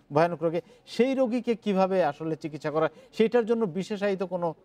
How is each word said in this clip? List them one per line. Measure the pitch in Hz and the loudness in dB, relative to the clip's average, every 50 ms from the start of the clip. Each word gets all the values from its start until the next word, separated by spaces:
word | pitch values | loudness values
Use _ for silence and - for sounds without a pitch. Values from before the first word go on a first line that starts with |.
| _ _ 143 | _ _ 2
ভয়ানক | 143 165 175 175 143 156 | 4 4 4 2 -2 -2
রোগে, | 170 160 170 - - - _ _ | -2 -2 -2 -6 -8 -18 _ _
সেই | - - - 233 262 269 | -16 0 2 2 2 4
রোগীকে | 247 262 226 220 254 - - 233 | 2 2 2 0 -2 -2 -2 -4
কিভাবে | - - 208 196 185 190 185 190 185 170 | -2 -2 -2 2 2 2 2 2 2 2
আসলে | 151 143 - 160 160 160 | 0 0 -4 -6 -6 -6
চিকিৎসা | 143 - 160 147 147 - 156 | -6 -6 -10 -12 -8 -8 -2
করা, | 143 160 160 151 - - - - - | 0 0 0 0 -2 -6 -18 -20 0
সেইটার | - 220 220 - 240 226 | 2 2 4 4 2 2
জন্য | 208 233 226 226 | 2 0 0 0
বিশেষায়িত | 190 147 190 180 - 214 196 196 208 196 180 196 | -2 -4 -6 -6 -6 -6 -4 -2 -2 -2 -2 -4
কোনো | 175 180 180 175 170 156 - _ | -6 -6 -4 -4 -4 -6 -6 _